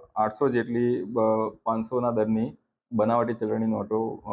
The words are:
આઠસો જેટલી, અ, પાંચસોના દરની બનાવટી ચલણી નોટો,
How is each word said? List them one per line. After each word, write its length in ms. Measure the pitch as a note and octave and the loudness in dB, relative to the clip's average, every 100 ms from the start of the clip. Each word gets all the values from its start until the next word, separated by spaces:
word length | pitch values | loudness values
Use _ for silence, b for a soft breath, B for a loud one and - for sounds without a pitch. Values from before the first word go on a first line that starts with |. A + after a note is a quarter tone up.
| - | -8
આઠસો 340 | G#2+ G#2+ - C#3 | -2 -2 0 0
જેટલી, 540 | A#2+ A#2 A#2+ A#2+ B2 | 2 0 0 0 0
અ, 460 | G2 A#2+ A2 A2 G#2+ - | -2 2 2 2 -2 -4
પાંચસોના 480 | A2+ A2+ A2+ B2 A#2+ | -4 -4 -2 -2 0
દરની 460 | A2+ A2 A2 A#2+ - _ _ _ | 0 2 0 -2 -8 _ _ _
બનાવટી 400 | A2+ G#2+ A#2+ A#2 | 0 2 2 0
ચલણી 320 | A2+ G#2+ G#2+ | -2 -2 -2
નોટો, 560 | A2+ G#2+ G2+ A2 A2+ - G#2 | 0 -2 -2 -4 -4 -8 -6